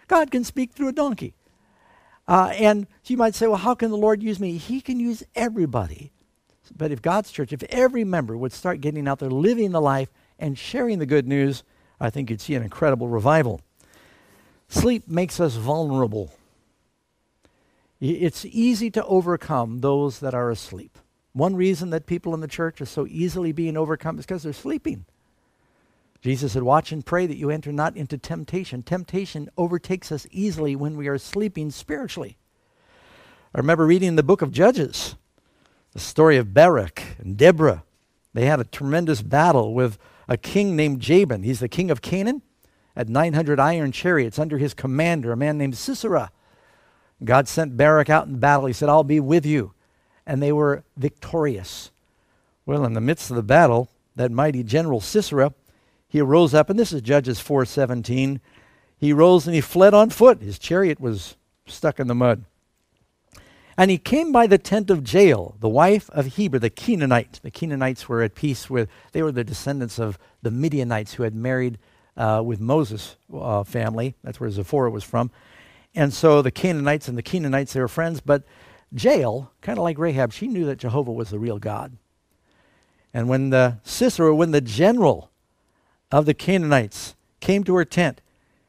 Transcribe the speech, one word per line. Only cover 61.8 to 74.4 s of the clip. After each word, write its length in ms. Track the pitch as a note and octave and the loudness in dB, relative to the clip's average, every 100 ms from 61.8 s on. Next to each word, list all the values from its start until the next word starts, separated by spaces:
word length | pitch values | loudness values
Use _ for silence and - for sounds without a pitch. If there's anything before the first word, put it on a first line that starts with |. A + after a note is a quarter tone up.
| D#3 - | -2 -2
in 80 | B2+ | -2
the 80 | |
mud. 300 | A#2+ B2 A2+ - _ _ _ _ _ _ _ _ - - _ _ - | 2 2 2 -4 _ _ _ _ _ _ _ _ -20 -20 _ _ 2
And 120 | F#3+ | 2
he 60 | F#3 | 2
came 340 | - C#4 E4 | 0 0 2
by 140 | B3 A3+ | 4 6
the 120 | F#3+ | 4
tent 320 | - G#3 G3 | 4 -2 0
of 200 | E3+ A#2+ | 0 2
Jael, 460 | F3 G3 A2 E2+ - | 6 6 6 -2 -4
the 80 | A2 | 0
wife 420 | A#2+ F3+ G#3 - | 4 4 4 0
of 240 | D#3 C3 | -4 -4
Heber, 240 | - G3+ B2+ | -2 -2 0
the 100 | A2+ | -2
Canaanite. 720 | - - G3 C#3 A#2+ - - | -2 -2 0 2 2 0 -10
The 100 | - | -16
Canaanites 560 | - E3 C#3 C3 B2+ - | -10 -6 -4 -4 -4 -4
were 140 | A#2 | -2
at 120 | A2+ | -2
peace 340 | - D3+ B2 - | -2 -4 -4 -4
with, 220 | C3 G#2+ - _ | -4 -4 -8 _
they 100 | D#3+ | -4
were 100 | D#3 | -2
the 120 | B2 | -2
descendants 540 | A2+ G#2+ C#3 C#3 A#2 A#2 | -6 -6 -6 -6 -6 -6
of 200 | A2 F#2+ _ _ | -6 -8 _ _
the 80 | A2+ | -6
Midianites 640 | A#2+ D#3 D3 A#2+ A2+ G#2 | -2 -2 -2 -2 -4 -6
who 80 | - | -6
had 120 | A2+ | -6
married, 440 | A2 B2 C3 B2+ A2 _ _ _ | -4 -4 -2 -2 -6 _ _ _
uh, 280 | - A2 A2 | -6 -2 0
with 160 | A#2 G#2+ | -2 -4
Moses', 560 | A2+ D3+ A#2+ G#2+ - - _ | 0 0 0 -6 -14 -20 _
uh, 320 | D3 B2+ G#2 | -12 -4 -4
family. 520 | G2+ A#2+ A2+ A2+ B2+ - | -2 -4 -4 -4 -6 -8
That's 160 | A#2+ | -14
where 120 | - | -10